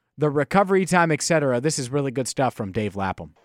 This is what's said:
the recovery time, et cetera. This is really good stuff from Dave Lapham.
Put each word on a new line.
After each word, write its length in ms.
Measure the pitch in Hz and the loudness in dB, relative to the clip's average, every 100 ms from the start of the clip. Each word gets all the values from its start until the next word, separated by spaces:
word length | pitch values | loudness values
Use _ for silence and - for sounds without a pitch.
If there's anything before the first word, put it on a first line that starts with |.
| _ - | _ -2
the 80 | 151 | 0
recovery 560 | 143 139 196 196 196 | 0 2 2 4 2
time, 280 | 180 180 165 | 2 2 2
et 100 | 151 | 0
cetera. 380 | - 160 143 120 | 2 2 2 0
This 180 | 151 156 | 0 -2
is 120 | 123 | -4
really 200 | 143 139 | -2 -2
good 160 | 123 123 | -4 -4
stuff 260 | - 127 | -2 -2
from 200 | - 104 | -2 -6
Dave 240 | 110 104 98 | -4 -4 -4
Lapham. 400 | 95 90 80 - | -4 -6 -12 -16